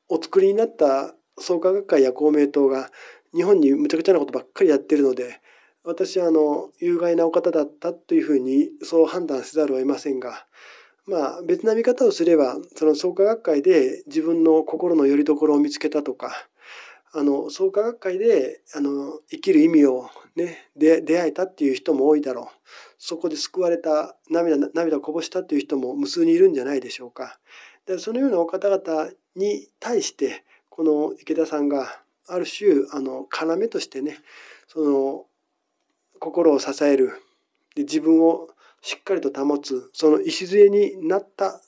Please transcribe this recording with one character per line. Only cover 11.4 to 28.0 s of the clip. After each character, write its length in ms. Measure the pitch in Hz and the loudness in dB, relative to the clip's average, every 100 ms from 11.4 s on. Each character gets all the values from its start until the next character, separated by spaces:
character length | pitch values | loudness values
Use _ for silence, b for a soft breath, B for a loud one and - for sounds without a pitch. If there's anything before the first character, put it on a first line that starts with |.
別 220 | 170 180 220 | -4 -2 0
な 80 | |
見 80 | 220 | 0
方 240 | 233 247 240 | 0 2 2
を 60 | |
す 120 | 196 | 2
れ 120 | 170 160 | 4 4
ば、 200 | 135 143 - - | 2 -2 -12 0
そ 100 | 156 | 2
の 80 | |
創 180 | 151 180 | 2 0
価 120 | 175 | 0
学 180 | 202 226 | 0 0
会 200 | 180 147 | 0 2
で 400 | 160 170 131 - - | 4 4 2 -2 -6
自 160 | 151 | -4
分 200 | 160 170 | 0 2
の 220 | 160 160 | 4 4
心 300 | 156 160 175 165 | 2 -4 0 2
の 100 | 139 | 4
拠 100 | 143 | 2
り 80 | |
所 280 | 147 147 151 | 2 2 2
を 60 | 147 | 2
見 120 | 147 | 0
つ 80 | - | -2
け 100 | 156 | -4
た 120 | 147 | -4
と 120 | 143 | -6
か、 180 | - 127 - - B B B B B _ | -8 -12 -14 -18 B B B B B _
あ 100 | 156 | -4
の、 280 | 143 139 - | 0 0 -4
創 200 | - 190 | -2 -2
価 120 | 190 | 0
学 160 | 226 233 | -2 -4
会 200 | 190 190 | -6 0
で、 440 | 226 190 127 - _ | 2 2 0 -6 _
あ 60 | 151 | -6
の、 400 | 143 143 139 156 - | -4 -4 -6 -12 -14
生 100 | 165 | -4
き 120 | 196 | 2
る 80 | 160 | 4
意 80 | 160 | 6
味 180 | 160 143 | 6 4
を 220 | 127 123 B B | 2 -6 B B
ね、 360 | - 175 - - | -8 -8 -10 -20
で、 260 | 143 156 160 | 0 4 4
出 200 | 156 165 | 2 0
会 80 | 165 | 0
え 40 | |
た 100 | 151 | -4
っ 120 | 185 | -6
て 100 | - | -2
い 60 | 143 | -2
う 40 | |
人 200 | 127 - | -2 -2
も 140 | 139 139 | 0 2
多 80 | 151 | 2
い 60 | |
だ 100 | 135 | 0
ろ 180 | 127 - | -8 -12
う。 60 | - B B B _ | -20 B B B _
そ 200 | - 170 | -12 -6
こ 100 | 170 | -6
で 80 | 151 | -6
救 240 | - 185 | -8 -4
わ 100 | 175 | -2
れ 80 | 170 | -2
た、 380 | 165 151 - - - | -2 -2 -4 -12 -4
涙、 260 | 165 170 143 139 | -2 0 0 -2
涙 240 | 165 165 147 | -4 -2 -4
を 40 | |
こ 120 | 139 | -4
ぼ 80 | 160 | -8
し 80 | 156 | -6
た 120 | 185 | -8
っ 60 | 180 | -4
て 80 | |
い 40 | 147 | -4
う 20 | |
人 160 | 139 139 | -2 -4
も 180 | 127 | -4
無 120 | 143 143 | -6 -6
数 160 | 170 | 0
に 80 | 165 | 2
い 60 | 165 | 4
る 100 | 190 | 4
ん 60 | |
じ 60 | 143 | 4
ゃ 40 | |
な 100 | 131 | -2
い 60 | 143 | -4
で 100 | 127 | -6
し 100 | - | -12
ょ 60 | 123 | -16
う 20 | |
か。 260 | - 123 - B B B B - | -14 -16 -16 B B B B -10
で、 120 | |
そ 140 | 185 | -8